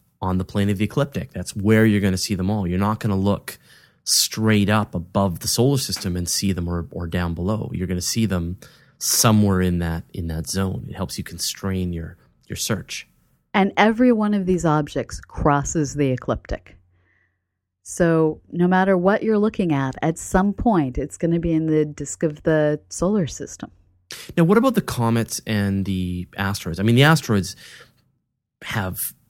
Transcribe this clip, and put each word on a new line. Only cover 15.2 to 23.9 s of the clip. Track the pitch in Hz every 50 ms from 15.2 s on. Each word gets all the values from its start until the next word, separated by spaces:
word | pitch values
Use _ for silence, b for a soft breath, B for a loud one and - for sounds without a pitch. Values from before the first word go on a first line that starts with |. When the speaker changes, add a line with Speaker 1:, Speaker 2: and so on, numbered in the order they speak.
Speaker 2:
crosses | - - - - - 156 143 143 135 - - 170 151 131 127
the | 143 147 135
ecliptic. | 127 127 - - 120 104 _ - - - _ - - - _ _ _ _ _ _ _ _ _ _ _ _ _ _ _ _ _ _ _ _ -
So | - - - 180 170 165 160 160 156 156 - _ -
no | - 170 175
matter | 180 185 185 190 190 196 180
what | 175 190 208 - -
you're | 220 220 208
looking | 208 220 226 - 202 175 147
at, | 139 135 131 127 - -
at | 160 160 -
some | - - - 185 190 202 190
point | - - 247 214 175 147 131 127 143
it's | 131 143 -
gonna | - - 165 170 170
be | 165 170 165
in | 160 160
the | 160 156 156 151
disk | 151 147 - 143 - - - -
of | 160 151 151 -
the | 170 156 156 151 151 151 151 _ -
solar | - - 165 185 214 214 170 127
system. | - - - - - - - - _ _ _ _